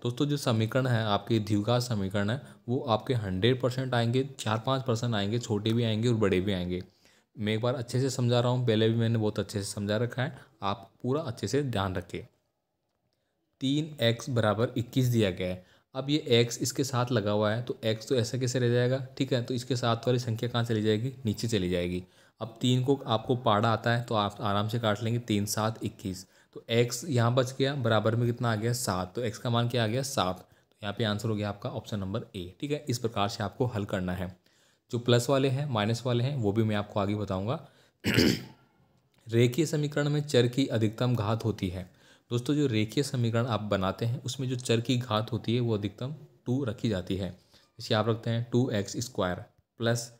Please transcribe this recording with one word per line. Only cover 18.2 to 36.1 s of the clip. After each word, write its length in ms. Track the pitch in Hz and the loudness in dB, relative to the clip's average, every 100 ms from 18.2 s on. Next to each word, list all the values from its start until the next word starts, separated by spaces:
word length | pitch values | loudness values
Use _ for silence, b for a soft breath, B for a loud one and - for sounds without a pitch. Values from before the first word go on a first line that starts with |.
| 110 123 | 0 -2
कैसे 200 | 127 127 | -2 0
रह 100 | 120 | 2
जाएगा, 380 | 120 123 131 127 - | 2 2 0 -4 -4
ठीक 140 | 131 | -2
है, 100 | 127 | 0
तो 120 | 117 | -2
इसके 220 | 127 - 120 | -6 -2 -2
साथ 200 | 120 113 | 0 0
वाली 220 | - 123 | 2 0
संख्या 300 | 120 110 120 | 0 -4 -2
कहाँ 160 | 120 | -2
चली 180 | 117 110 | 0 2
जाएगी, 300 | 107 107 127 131 | 2 2 0 -4
नीचे 240 | 110 98 117 | -4 -2 0
चली 220 | 110 90 | 0 2
जाएगी। 320 | 90 87 90 90 b b b | 0 0 -4 -8 b b b
अब 180 | 113 - | -12 -2
तीन 240 | 127 127 | 2 2
को 160 | 127 139 135 | 2 0 2
आपको 300 | 110 - 123 | -2 0 0
पहाड़ा 360 | 123 104 113 | 4 4 4
आता 240 | 110 117 120 | 2 2 0
है, 60 | |
तो 120 | 120 | 0
आप 220 | 110 101 - | 0 -2 -2
आराम 280 | 110 101 107 | -2 0 0
से 100 | 117 | 0
काट 240 | 113 101 | 0 0
लेंगे, 160 | 110 117 | 0 -2
तीन 280 | 120 104 101 | 0 0 0
सात 380 | - 110 113 | -2 -2 -2
इक्कीस। 420 | - - 95 90 - b b - | -8 -8 -8 -8 -12 b b -20
तो 80 | - | 0
एक्स 340 | 117 120 - 175 | 2 2 0 -2
यहाँ 260 | 120 117 | 2 4
बच 200 | 123 123 - | 4 0 0
गया, 160 | 135 | -2
बराबर 420 | 147 117 110 107 117 | 0 2 4 4 2
में 100 | 120 | 0
कितना 260 | 120 120 | 0 0
आ 40 | 110 | 0
गया, 160 | 117 | 0
सात। 420 | 123 - 92 90 | -2 0 -2 -2
तो 80 | - | -4
एक्स 160 | 120 110 | -4 -4
का 120 | 123 | -2
मान 180 | 117 120 | 0 0
क्या 160 | 120 | 0
आ 20 | 110 | 0
गया, 160 | 120 | -2
सात। 360 | 135 - 92 90 | -2 0 -2 -2
तो 380 | - _ _ _ | -10 _ _ _
यहाँ 120 | 104 101 | -10 -2
पे 60 | |
आंसर 240 | 110 104 117 | -2 0 -2
हो 60 | |
गया 140 | 104 104 | -2 -4
आपका 220 | 101 127 | -6 -8
ऑप्शन 280 | 120 - 107 | -8 -8 -6
नंबर 280 | 95 104 - 101 | -4 -6 -8 -10
ए, 180 | 87 - | -12 -10
ठीक 100 | 143 | -6
है। 140 | 147 - | -6 -4
इस 100 | 120 | -4
प्रकार 300 | 113 107 101 | -4 -2 -2
से 160 | - | -2
आपको 220 | 101 - 120 | -6 -2 -2
हल 180 | 104 | -2
करना 280 | 101 101 90 | -4 -2 -2
है। 300 | 92 90 - b b b b _ | -4 -6 -10 b b b b _
जो 80 | 120 | -4
प्लस 320 | 120 120 123 | 4 4 4
वाले 180 | 139 135 | 2 2
हैं, 220 | 131 147 | 0 0
माइनस 320 | 113 104 117 | 0 0 0
वाले 180 | 127 | 0